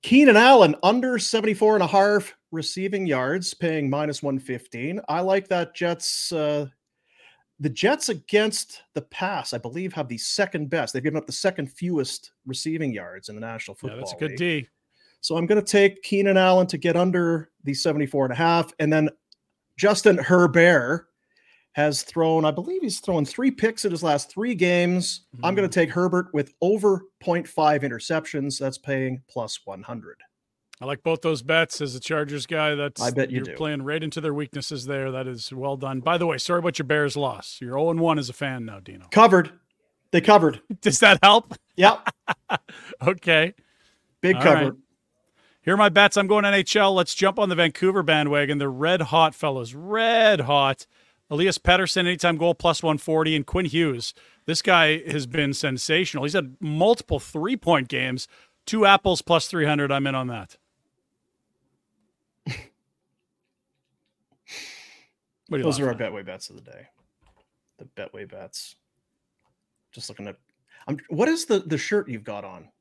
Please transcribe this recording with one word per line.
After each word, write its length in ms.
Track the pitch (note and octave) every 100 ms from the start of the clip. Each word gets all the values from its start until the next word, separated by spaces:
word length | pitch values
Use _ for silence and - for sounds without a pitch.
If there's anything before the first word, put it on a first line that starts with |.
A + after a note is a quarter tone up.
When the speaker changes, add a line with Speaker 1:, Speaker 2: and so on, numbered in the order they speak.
Speaker 1:
Keenan 340 | - C4 C#4+ G#3+
Allen, 380 | B3 C4 F3 D3
under 340 | F#3 A#3+ B3+ B3
seventy-four 560 | - A3 G#3+ G3 G#3+ G#3+
and 80 |
a 40 | F3+
half 480 | G3 G3+ G#3 G3+ - _
receiving 540 | D#3+ D3 - F#3+ G3 F#3
yards, 480 | C3+ B2+ F3+ F3+
paying 340 | - E3+ D#3+ C#3+
minus 340 | C#3 D3+ C#3+
one 160 | C#3+ C3+
fifteen. 600 | C3 B2 - A#2 C3+ F#3+ -
I 120 | D#3+
like 260 | F#3 G3 G3
that 260 | F3+ E3+ -
Jets, 560 | F3 E3+ - - -
uh, 340 | E3 D3+ D3 C#3 _ _ _ _ _ _ _ _ _
the 100 | D3
Jets 400 | A#2 G3+ D4+ -
against 720 | F3 - G#3 G#3+ G#3+ - - _ -
the 80 |
pass, 500 | - - F#3 F#3 -
I 60 | A#2+
believe, 340 | A#2 D3 F#3
have 140 | E3 C3+
the 100 | A#2
second 540 | - - F#3+ E3 D3
best. 220 | E3 B2+
They've 100 | C3
given 140 | C#3 D#3
up 100 | -
the 40 |
second 360 | - F#3+ F#3 C#3
fewest 600 | - F3 E3 C3 - - _ C3
receiving 440 | B2+ D#3+ D#3+ D3
yards 380 | G#2+ F2 F#2+ -
in 60 | G#2+
the 60 |
National 340 | A2+ A2+ - G2
Speaker 2:
Yeah, 60 |
Speaker 1:
Football 180 | C3 A2
Speaker 2:
that's 140 | G2+
a 40 | -
good 140 | D#3
Speaker 1:
League. 320 | B2+ F3 D#3 B2
Speaker 2:
D. 20 | _ _ _ _ _
Speaker 1:
So 160 | - E3
I'm 80 | E3+
gonna 160 | G#3
take 400 | G3+ G3+ G3 G3
Keenan 340 | - G3+ G3 F#3+
Allen 300 | F#3 F#3 F3+
to 140 | D#3+
get 160 | E3+ E3+
under 560 | F#3 F3+ E3+ E3 D#3 _
the 120 | C#3 C3+
seventy-four 500 | F3+ D3 C#3 C#3+ C3
and 80 |
a 40 | B2
half. 360 | E3 E3+ D#3+ -
And 120 | D#3
then 180 | D#3 D3+ - _ _ _ _ _ -
Justin 400 | G3+ G#3 G#3+ F3
Herbert 920 | C3 F3+ F3 E3+ E3+ D#3+ B2 E3 _ _ _ _ _ _ _
has 280 | - D3+ C#3+
thrown, 400 | - E3 D#3+ D#3+
I 80 | D#3
believe 300 | D#3 A#3 F#4+
he's 180 | C#4 -
thrown 240 | - E3+
three 260 | C#3+ - C4
picks 360 | C4 A3 A3+ G#3
in 60 |
his 120 | E3+
last 260 | E3 D3 -
three 240 | - A#3 G#3
games. 680 | F3+ F3 F3 F3+ F3+ - _ B2
I'm 140 | E3 G3
gonna 120 | F#3+
Speaker 2:
Hmm. 40 |
Speaker 1:
take 200 | F#3 D#3+
Herbert 420 | F3 F3+ F3+ F3+
with 200 | D3 C#3 _
over 440 | F3 G#3+ G3+ F#3 - _
point 260 | - E3+ D#3+
five 360 | - D3+ D3
interceptions. 760 | C#3 B2+ - D#3+ D#3 D3+ C#3 C3
That's 180 | C3+ C3
paying 440 | - C3+ C3 B2+ _
plus 320 | B2+ A2 -
one 200 | - F#2+
hundred. 340 | G2+ A#2 E2+ B1+ _ _ _ _ _ -
Speaker 2:
I 40 | B2+
like 180 | C#3
both 180 | E3 E3
those 220 | E3 D3+
bets 360 | B2+ D#3+ E3 -
as 140 | C#3+ B2+
a 40 |
Chargers 460 | - D#3 D3 D3 B2
guy. 260 | D#3+ D3+
That's, 260 | D3 C#3+ -
Speaker 1:
I 120 | B2
bet 180 | B2+ B2+
you 80 | B2+
Speaker 2:
you're 80 | -
Speaker 1:
do. 100 | -
Speaker 2:
playing 280 | D3+ D3
right 180 | C3+ D#3
into 160 | D#3 E3+
their 140 | D#3
weaknesses 540 | D3 D3 D3 C3 C#3+ B2+
there. 240 | C#3 C3+
That 160 | C3 C3
is 260 | A#2+ -
well 240 | C3 C#3 C#3
done. 220 | C3+ C3
By 160 | C#3 E3+
the 80 | E3+
way, 140 | C3+
sorry 180 | - F3
about 200 | E3+ -
your 80 | C3+
Bears 280 | D3+ C#3+ C#3+
loss. 440 | C3+ G#2 - -
You're 160 | B2 C3+
oh 140 | E3
and 80 | E3
one 180 | E3 D3+
as 100 | B2
a 40 |
fan 320 | A#2+ C#3+ B2+ A2+
now, 140 | G2+
Dino. 260 | F#2 F#2 -
Speaker 1:
Covered. 400 | G#3 A3+ F#3 D#3+ - _ _ _ _ _
They 100 | F3
covered. 380 | F3 G#3 D#3+ B2+ _
Speaker 2:
<laughs> 100 | G3+
Does 180 | G3+ -
that 200 | G#3+ F#3+
help? 300 | G3 G#3+ - - _ -
Speaker 1:
Yep. 320 | F#3+ A#3+ - - - - _
Speaker 2:
<laughs> 100 | G3 - - - - C3
Okay. 460 | F#3+ F3 D#3+ E3 - _ _ _ _ _ _
Speaker 1:
Big 140 | F#3 F3
Speaker 2:
All 40 |
Speaker 1:
cover. 220 | D#3 D3 C#3
Speaker 2:
right. 80 | C3 _ _ _ _ _ _ _ _
Here 140 | - G3
are 20 |
my 120 | G#3
bets. 280 | F#3+ G3+ G3+
I'm 100 | F#3+
going 160 | G#3
N 100 | G3+ G3
H 200 | - G#3+
L. 180 | G3 F#3+
Let's 180 | F3 -
jump 220 | G3 F#3+
on 80 | G3+
the 60 | E3+
Vancouver 460 | E3+ - F#3 F#3+
bandwagon. 540 | D#3+ D#3 D3 D3 C#3+ D3
They're 120 | C#3
red 320 | B2+ D#3 F3+
hot, 320 | C#3 D#3 D#3+ -
fellas. 380 | D#3 C3+ A#2 C3+
Red 680 | F3+ G#3+ A3+ A#3 A3 F#3+
hot. 460 | C3 C#3+ C#3 C3 - _ _ _ _
Elias 280 | D3+ F#3+ -
Pettersson, 400 | - F3+ F#3 F#3+
anytime 360 | F3+ F3 F3 D#3+
goal, 180 | E3+ D#3+
plus 260 | F3 D#3
one 140 | E3 D3+
forty. 380 | - D#3+ D#3+ D#3
And 100 | C#3
Quinn 200 | F3 F3
Hughes, 460 | D3+ D#3+ A#2+ - - _ _ -
this 160 | D#3+
guy 360 | - F3+ D#3 D#3 D#3+
has 180 | D3+ B2+
been 260 | D3+ C#3+
sensational. 720 | C3+ D3 B2+ - D#3+ F#3 C#3+
He's 100 | C#3+
had 220 | F#3 C3+ C3
multiple 600 | D3+ D3+ G3 A#3 - C#3+
three-point 680 | - D#3 F3+ B3 - D#3 B2+
games. 400 | C3 C3 B2+ - _ _ _ -
Two 200 | A3 G3
apples, 340 | G3 G3+ F3
plus 260 | - E3 -
three 180 | F3 D3
hundred. 260 | D3 C#3+
I'm 160 | C#3 C#3
in 80 | C3+
on 120 | B2+
that. 300 | A#2 G2+ _ _ _ _ _ _ _ _ _ _ _ _ _ _ _ _ _ _ _ - A#2+ - _ _ _ _ _ _ _ _ _ _ _ _ _ _ _ _ _ _ - - - - _ _ _ _ _ _
What 80 | D3
are 20 |
you 40 |
Speaker 1:
Those 160 | D3+ C3+
are 60 | C3+
our 40 |
Speaker 2:
laughing 140 | A2 A2
at? 60 |
Speaker 1:
Betway 120 | G2 F#2+
bets 240 | F#2 -
of 60 | -
the 60 |
day. 260 | - G1+ - _ _ _ _ _ _ _ _ _
The 80 | B2
Betway 440 | - G2 G#2 G2
bets. 460 | F#2 F2+ - - _ _ _ _ _ _ _ _ _ _ _ _
Just 160 | - -
looking 180 | G2+ G2+
at, 100 | F#2+ _ _ _ _ -
I'm, 100 | C#3+ -
what 180 | D#3 B3
is 180 | E4 -
the, 140 | G3+
the 180 | F3+ D3+
shirt 300 | - G#3 G3
you've 160 | A#2
got 220 | A2 G#2 G2+
on? 240 | F2+ D#2+ _